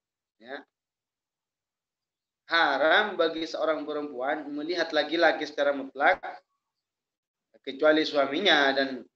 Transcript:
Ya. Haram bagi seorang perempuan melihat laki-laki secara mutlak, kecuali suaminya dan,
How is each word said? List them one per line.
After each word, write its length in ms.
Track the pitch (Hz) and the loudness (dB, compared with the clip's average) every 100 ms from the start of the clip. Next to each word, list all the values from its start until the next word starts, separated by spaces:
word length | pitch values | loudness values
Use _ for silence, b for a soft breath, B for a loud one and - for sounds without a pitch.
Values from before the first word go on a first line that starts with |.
| _ _ _ _ | _ _ _ _
Ya. 200 | 117 143 - _ _ _ _ _ _ _ _ _ _ _ _ _ _ _ _ _ - | -16 -16 -16 _ _ _ _ _ _ _ _ _ _ _ _ _ _ _ _ _ -2
Haram 680 | 165 156 135 156 190 208 175 | 0 2 2 4 4 2 0
bagi 320 | 165 160 165 | 0 -2 -6
seorang 400 | - 156 151 147 | -4 -2 -2 -4
perempuan 560 | 147 147 123 135 156 143 | -6 -8 -6 -4 -4 -6
melihat 400 | 147 156 175 160 | -8 -4 -4 -2
laki-laki 560 | 156 147 170 160 151 147 | -2 0 2 2 2 -4
secara 240 | - 143 | -2 -2
mutlak, 480 | 139 135 131 156 - - - _ _ _ _ _ _ _ _ _ _ _ _ | -2 -6 0 2 2 -4 -16 _ _ _ _ _ _ _ _ _ _ _ _
kecuali 400 | 135 135 156 156 | -14 0 2 4
suaminya 720 | 147 143 135 151 196 151 139 135 | 2 0 0 0 2 4 4 2
dan, 240 | 131 123 - | -2 -4 -14